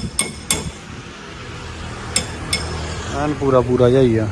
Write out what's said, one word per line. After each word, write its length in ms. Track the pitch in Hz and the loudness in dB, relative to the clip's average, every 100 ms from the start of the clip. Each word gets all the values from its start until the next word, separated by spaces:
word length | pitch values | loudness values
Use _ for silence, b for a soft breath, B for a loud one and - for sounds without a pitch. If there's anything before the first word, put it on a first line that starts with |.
| - - 1077 - - - - - - - - - - - - - - - - - - - - - - 78 80 80 78 - - 135 | -2 -4 -6 -6 -4 -4 -4 -8 -12 -12 -12 -14 -14 -12 -10 -10 -10 -8 -8 -8 -4 -4 -4 -6 -4 -4 -4 -4 -6 -6 -6 -2
ਐਨ 160 | 147 | -2
ਪੂਰਾ 260 | 143 139 131 | 0 4 4
ਪੂਰਾ 280 | 120 123 123 | 6 6 6
ਜਿਹਾ 120 | 131 | 8
ਹੀ 160 | 127 110 | 6 6
ਆ। 80 | 107 | 2